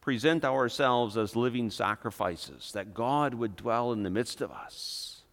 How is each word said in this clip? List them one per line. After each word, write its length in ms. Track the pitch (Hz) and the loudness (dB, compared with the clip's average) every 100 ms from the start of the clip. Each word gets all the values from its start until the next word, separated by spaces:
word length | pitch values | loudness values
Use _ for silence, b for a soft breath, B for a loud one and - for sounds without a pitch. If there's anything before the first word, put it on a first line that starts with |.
present 440 | - 123 135 165 | 0 2 4 4
ourselves 720 | 143 135 123 - 139 123 120 107 | 2 2 2 4 4 4 2 2
as 200 | 104 117 | 0 2
living 340 | 123 120 117 | 2 2 -2
sacrifices, 1000 | - 101 104 117 - 95 85 - 67 - | 0 0 0 -4 -2 -2 -2 -10 -14 -10
that 200 | 104 98 | -8 -8
God 400 | 101 120 143 147 | -2 0 2 2
would 200 | 120 113 | 0 -4
dwell 380 | 92 110 117 120 | -2 0 0 2
in 100 | 113 | 0
the 80 | 98 | 0
midst 300 | 95 123 - | 0 0 -2
of 100 | 110 | -6
us. 720 | 67 - - - - - - _ | -8 -14 -12 -10 -10 -10 -14 _